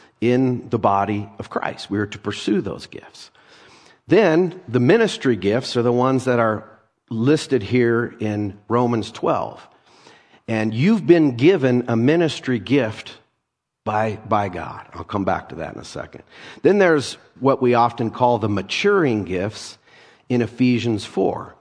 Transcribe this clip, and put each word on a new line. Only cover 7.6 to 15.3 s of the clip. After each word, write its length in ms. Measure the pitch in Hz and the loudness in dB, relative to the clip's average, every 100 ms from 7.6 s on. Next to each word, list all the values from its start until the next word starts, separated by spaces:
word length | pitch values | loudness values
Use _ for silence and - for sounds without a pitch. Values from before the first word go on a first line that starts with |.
here 520 | 98 123 117 117 117 - | 0 0 2 0 -2 -6
in 400 | 107 104 104 98 - | -6 -4 -6 -8 -2
Romans 440 | 120 120 117 101 | 0 2 0 -4
twelve. 560 | - 175 113 55 - - _ _ _ - - _ _ - | -6 -4 -2 -4 -12 -20 _ _ _ -20 -20 _ _ -6
And 260 | 110 110 | -4 -2
you've 340 | 110 180 226 156 | 0 2 2 4
been 300 | 170 147 117 | 4 4 4
given 480 | 156 185 131 123 120 | 2 4 2 2 0
a 80 | 113 | 2
ministry 640 | 127 170 156 - - 120 | 4 4 2 -2 -4 -4
gift 580 | 95 139 110 107 - - _ _ _ _ _ _ | 0 0 0 -6 -16 -20 _ _ _ _ _ _
by, 340 | 104 107 110 101 101 | -4 -2 -2 -4 -2
by 220 | 107 101 | -2 -2
God. 380 | 87 78 - - | -6 -12 -14 -18
I'll 100 | 82 | -16
come 220 | - 107 | -8 -4
back 240 | 95 | -2